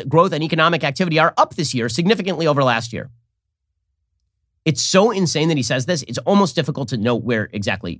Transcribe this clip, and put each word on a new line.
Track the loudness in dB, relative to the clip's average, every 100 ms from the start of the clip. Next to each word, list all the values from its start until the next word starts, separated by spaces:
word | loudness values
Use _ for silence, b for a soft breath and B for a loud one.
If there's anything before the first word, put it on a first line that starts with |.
growth, | 0 2 2
and | 0
economic | -2 2 2 2
activity | -2 -2 0 2
are | 2 2
up | 0 -2
this | -4
year | -2 -2
significantly | 0 0 0 -2 -2 0
over | 2
last | 2 0 -4
year. | -10 -12 _ _ _ _ _ _ _ _ _ _ _ _ _ _ _
It's | -4 -2
so | 0 4 4
insane | 2 0 0 0
that | 0
he |
says | 0 -2 -2
this, | -4
it's | -6 -4
almost | 2 4 2
difficult | 0 -4 -4 -4
to | -2
know | 0 0
where | 0 -2 -2
exactly | -4 -4 -4 -6